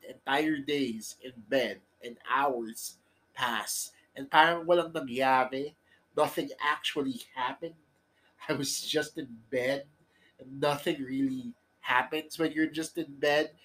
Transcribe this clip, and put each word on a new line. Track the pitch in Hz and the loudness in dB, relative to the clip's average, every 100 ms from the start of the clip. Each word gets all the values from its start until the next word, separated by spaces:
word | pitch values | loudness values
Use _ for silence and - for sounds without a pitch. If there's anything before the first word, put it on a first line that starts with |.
entire | - 127 - 139 156 147 | -20 -8 0 2 2 0
days | 135 147 127 113 110 - | -2 0 0 -4 -10 -14
in | 131 120 104 | -18 -18 -2
bed | 135 113 95 _ _ | 0 0 -4 _ _
and | 120 117 - | -16 -12 -2
hours | 131 143 120 113 113 - - _ _ _ | 0 2 0 -4 -8 -12 -14 _ _ _
pass | - 123 110 104 - - - _ - | -4 -2 -2 -4 -6 -8 -14 _ -14
and | 139 | 4
parang | 160 160 170 165 | 6 6 4 4
walang | 175 165 | 4 2
nangyari. | 160 139 123 131 131 127 135 143 - _ _ _ - | -4 -4 2 4 4 2 -2 -6 -10 _ _ _ 0
Nothing | 147 - 139 - | 2 0 -6 -2
actually | 147 151 - 151 135 117 - 131 | -2 -2 -2 -2 -2 -4 -8 -4
happened. | 127 - 165 - _ _ _ _ _ - - | -4 -4 -10 -14 _ _ _ _ _ -10 -4
I | |
was | 143 135 - | -2 -2 -4
just | - 151 151 - | -2 -2 -2 -6
in | 131 113 - | -10 -12 -4
bed | 131 123 139 143 _ _ _ _ - | -2 0 -2 -4 _ _ _ _ -20
and | 131 139 | -16 -2
nothing | 143 143 180 147 | 0 2 0 -2
really | 127 135 135 131 120 - _ _ | -2 0 0 -2 -8 -14 _ _
happens | - 127 127 156 156 - | 2 2 2 -2 -4 0
when | 156 | 0
you're | 151 156 | 2 0
just | 151 156 - | 0 -4 -6
in | 147 139 | -8 0
bed. | 147 147 156 - | 2 4 2 -6